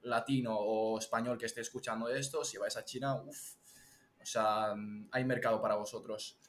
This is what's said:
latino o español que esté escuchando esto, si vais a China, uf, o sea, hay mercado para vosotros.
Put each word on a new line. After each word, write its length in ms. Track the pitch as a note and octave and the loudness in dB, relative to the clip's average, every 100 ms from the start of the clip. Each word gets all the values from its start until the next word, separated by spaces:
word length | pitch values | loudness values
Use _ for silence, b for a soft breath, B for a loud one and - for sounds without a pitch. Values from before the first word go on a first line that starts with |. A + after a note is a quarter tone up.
latino 540 | B2 A#2 C3+ C3 A#2 G#2+ | 0 0 4 2 2 0
o 400 | G#2 A2 A2 A2 | 2 4 2 0
español 400 | - A2+ A#2+ A#2+ | 0 0 0 -2
que 80 | A2+ | -4
esté 140 | A#2+ | -4
escuchando 460 | A2+ B2 A#2 A2+ A#2 | -6 -6 -4 -2 0
esto, 360 | C3+ C#3 D3+ | 0 0 -2
si 140 | C#3+ G2+ | -2 -2
vais 180 | G#2+ A2+ | -2 -2
a 80 | |
China, 320 | - C3 C#3 B2+ | -6 -2 0 -2
uf, 320 | - - - - b b b b b _ | -4 -12 -14 -16 b b b b b _
o 40 | - | -2
sea, 480 | A2+ G#2+ G#2+ G#2+ G#2 G#2 G#2 - | 2 4 4 2 -2 -6 -8 -4
hay 120 | B2+ | 0
mercado 360 | C3 B2 A#2 A2 | 2 2 4 4
para 140 | A2 G#2 | 4 2
vosotros. 640 | G#2 A2 - G#2+ - - | 0 -6 -6 -6 -8 -12